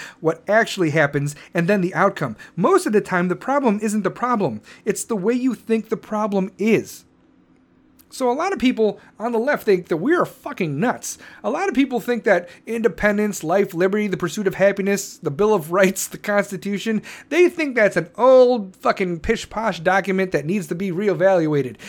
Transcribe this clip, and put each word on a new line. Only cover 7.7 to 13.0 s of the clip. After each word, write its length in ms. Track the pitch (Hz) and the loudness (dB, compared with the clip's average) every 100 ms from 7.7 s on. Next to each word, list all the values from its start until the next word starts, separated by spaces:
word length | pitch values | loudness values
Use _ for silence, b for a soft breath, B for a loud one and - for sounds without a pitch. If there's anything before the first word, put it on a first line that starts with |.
| _ _ _ _ | _ _ _ _
So 200 | - 254 | -4 -2
a 20 | |
lot 200 | 262 370 | 0 -2
of 40 | 339 | 0
people 420 | 254 214 214 190 B B | 0 2 0 -2 B B
on 140 | 226 | -4
the 40 | 226 | -2
left 280 | 254 285 - | 0 -2 2
think 220 | 185 175 | 0 2
that 80 | 165 | -2
we 180 | 220 349 | 0 0
are 100 | 143 | 0
fucking 540 | - 302 277 165 139 | -6 -12 -6 -4 -2
nuts. 400 | 240 - - - B B | -2 -4 -8 -14 B B
A 60 | 208 | -6
lot 180 | 294 392 | -4 -2
of 60 | 262 | 0
people 240 | 269 247 | 0 0
think 240 | - 240 | -2 -2
that 260 | 226 180 175 B - | 2 2 0 B -10
independence, 800 | 226 220 - | -2 -2 0